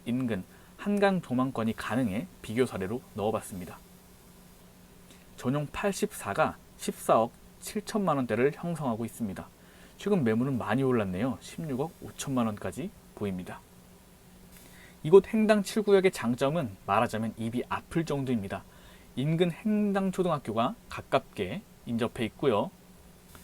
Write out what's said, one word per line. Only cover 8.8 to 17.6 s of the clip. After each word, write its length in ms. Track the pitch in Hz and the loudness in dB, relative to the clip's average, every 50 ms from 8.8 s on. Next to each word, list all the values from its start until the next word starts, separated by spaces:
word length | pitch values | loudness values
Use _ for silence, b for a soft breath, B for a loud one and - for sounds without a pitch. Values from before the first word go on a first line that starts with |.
| 151 127 113 107 117 | -2 -4 -2 -2 -4
있습니다. 420 | 110 - - 120 101 92 90 92 - - B B B B B B B B - | -8 -6 -6 -6 -6 -6 -8 -12 -14 -20 B B B B B B B B -8
최근 240 | - 202 208 185 | 0 2 2 4
매물은 340 | 131 113 110 113 123 143 139 | 4 4 4 4 2 2 0
많이 260 | 113 92 98 107 131 135 | -2 0 0 2 2 4
올랐네요. 540 | 131 123 117 104 95 90 90 113 - - - | 4 4 2 2 0 0 0 0 -2 -2 -4
십육억 520 | - - - - 165 156 131 120 147 170 - - | -10 -12 -10 -8 -6 -4 -4 -4 -4 -6 -6 -12
오천만 460 | - 104 - - - 147 135 127 117 | -14 -14 -12 -8 -6 -2 0 0 0
원까지 440 | 113 104 104 - 98 92 120 151 208 - - - - - | 0 -2 -4 -6 -8 -6 -6 -8 -10 -12 -16 -20 -20 -8
보입니다. 440 | - 107 101 92 90 90 - - - - - - - - - - - - - - - - - - - - B B B B B B B B B B B | -6 -4 -4 -4 -4 -8 -10 -14 -16 -18 -20 -20 -20 -20 -20 -20 -20 -20 -20 -20 -20 -20 -20 -20 -20 -20 B B B B B B B B B B B
이곳 240 | - 151 170 196 - | 4 8 8 8 8
행당 360 | - - 220 214 214 214 214 190 | 6 2 2 4 6 4 4 2
칠 180 | - - 220 | 0 -2 0
구역의 300 | 202 208 202 196 180 190 | 4 6 6 6 6 4
장점은 640 | - - - 117 123 123 139 139 151 175 147 110 98 - - | 2 0 -2 -2 0 2 0 0 2 0 -2 -4 -8 -10 -2
말하자면 480 | - 98 107 117 117 - 107 113 110 107 | 0 2 2 2 2 0 -2 -4 -4 -4
입이 280 | - 113 117 113 123 | -6 -6 -4 -4 -4